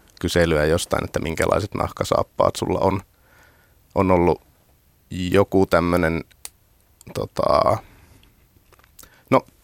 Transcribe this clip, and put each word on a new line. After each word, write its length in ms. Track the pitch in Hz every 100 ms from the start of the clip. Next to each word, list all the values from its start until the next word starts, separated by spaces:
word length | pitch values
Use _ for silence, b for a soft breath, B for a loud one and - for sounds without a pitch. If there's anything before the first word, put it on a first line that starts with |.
| b b
kyselyä 440 | 87 87 85 78
jostain, 400 | 76 85 - -
että 160 | 71 -
minkälaiset 540 | 80 80 - - 101
nahkasaappaat 840 | - - - - - - - - -
sulla 220 | - 90
on. 200 | 95 101 - _ b b b b b b b
On 160 | - 95
ollut 320 | 90 87 - _ _ _ _ _ _ -
joku 560 | 90 90 90 101 95 95
tämmönen, 580 | 85 87 87 82 82 - _ - _ _ _ _ _ -
tota, 640 | - - - - 67 - 110 b b b b b b b _ _ _ _ - B B B
no, 100 | 131 - _